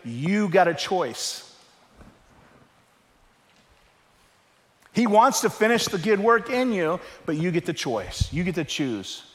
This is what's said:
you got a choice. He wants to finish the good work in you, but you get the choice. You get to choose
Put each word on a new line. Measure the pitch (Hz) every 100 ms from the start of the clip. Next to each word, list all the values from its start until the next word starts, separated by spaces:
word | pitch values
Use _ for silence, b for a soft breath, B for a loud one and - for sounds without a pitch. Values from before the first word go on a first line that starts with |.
you | 120 117 156 208 208
got | 185 175
a |
choice. | 165 - 185 135 110 - - - - _ _ _ - - _ _ _ _ _ _ _ _ _ _ _ _ _ _ _ _ _ _ _ _ _ _ _ _ _ _ _ _
He | - 233
wants | 208 262 -
to | 214
finish | - 214 233 -
the | 190
good | 196 202
work | 226 233 -
in | 254 254
you, | 202 160 180 B B
but | - 156
you | 175
get | 170
the | 175
choice. | 160 143 110 95 - -
You | 147
get | 180 170
to |
choose | 147 - 135 107 92 - -